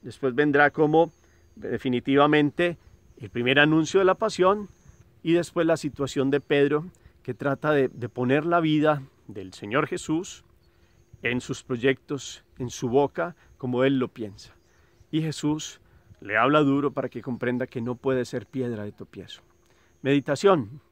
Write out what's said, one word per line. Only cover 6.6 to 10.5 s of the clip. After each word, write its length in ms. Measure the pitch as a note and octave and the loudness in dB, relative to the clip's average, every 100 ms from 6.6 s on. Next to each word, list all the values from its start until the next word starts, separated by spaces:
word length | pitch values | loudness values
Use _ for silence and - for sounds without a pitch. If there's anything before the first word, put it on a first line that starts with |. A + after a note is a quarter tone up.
| C#3+ D3 F3+ _ _ _ | 4 2 -4 _ _ _
que 100 | - | -14
trata 380 | A#2+ D3 C#3 D3+ | -6 -4 -2 0
de, 160 | D3+ C3 | 2 0
de 220 | - A#2+ | -2 -12
poner 360 | - B2 C#3 D#3+ | -4 0 2 2
la 140 | E3+ | 0
vida 420 | D#3+ D3+ D3+ D3+ C3+ _ - | 2 2 2 0 -4 _ -18
del 260 | G#2 F#2+ | -16 -16
Señor 340 | - G#2 B2 D3+ | -14 -4 -2 -2
Jesús 560 | F3 - D#3 F#3+ - _ | -6 -4 -6 -6 -16 _